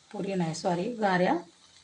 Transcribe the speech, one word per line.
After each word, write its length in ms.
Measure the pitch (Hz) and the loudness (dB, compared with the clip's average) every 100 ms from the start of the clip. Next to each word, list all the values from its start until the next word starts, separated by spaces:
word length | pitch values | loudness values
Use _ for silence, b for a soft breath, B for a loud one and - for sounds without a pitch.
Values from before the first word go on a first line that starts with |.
| - | -14
पुरी 220 | 208 190 | -8 -4
नाही 220 | 190 160 156 | -2 -2 -2
सॉरी, 380 | 196 175 214 220 | -2 0 -2 0
घाऱ्या 400 | 202 180 190 339 - - - - | 2 4 4 2 -4 -20 -20 -20